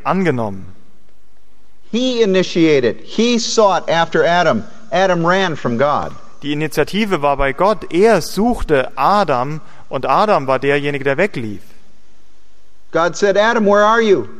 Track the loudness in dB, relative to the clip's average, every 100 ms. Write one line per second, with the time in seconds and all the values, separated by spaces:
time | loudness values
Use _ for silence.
0 | -2 0 0 0 -2 -6 -8 -10 -10 -10
1 | -10 -12 -12 -12 -12 -12 -12 -10 -6 -2
2 | -2 2 2 2 0 2 4 4 2 -2
3 | -6 0 2 2 0 2 4 2 0 0
4 | 0 2 2 4 2 0 -2 -10 -4 0
5 | 2 2 2 2 0 -2 -4 0 2 0
6 | -2 -8 -12 -10 -6 -2 -2 0 0 0
7 | 0 0 0 2 0 2 0 0 -2 2
8 | 4 4 2 0 0 0 2 2 0 0
9 | 2 2 2 0 -2 -4 -8 -10 -8 -4
10 | 0 2 4 2 2 0 2 0 0 -2
11 | -2 0 0 -2 -6 -8 -10 -12 -12 -12
12 | -12 -12 -12 -12 -12 -12 -12 -12 -6 -2
13 | -2 0 2 2 2 2 4 4 4 4
14 | 4 2 0 -4